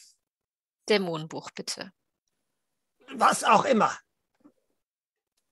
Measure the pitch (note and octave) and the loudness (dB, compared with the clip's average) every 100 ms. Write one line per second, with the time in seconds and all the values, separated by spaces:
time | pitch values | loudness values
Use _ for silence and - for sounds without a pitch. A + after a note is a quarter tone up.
0 | - _ _ _ _ _ _ _ - G#3 | -20 _ _ _ _ _ _ _ 0 0
1 | F#3 E3 D#3 C#3 - - - - - _ | 0 -6 -8 -12 -14 -14 -12 -10 -12 _
2 | _ _ _ _ _ _ _ _ _ _ | _ _ _ _ _ _ _ _ _ _
3 | - C4+ G#3 - - G#3+ - A#3 E3 - | -16 0 2 2 4 4 4 2 2 -2
4 | _ _ _ _ _ _ _ _ _ _ | _ _ _ _ _ _ _ _ _ _
5 | _ _ _ _ _ | _ _ _ _ _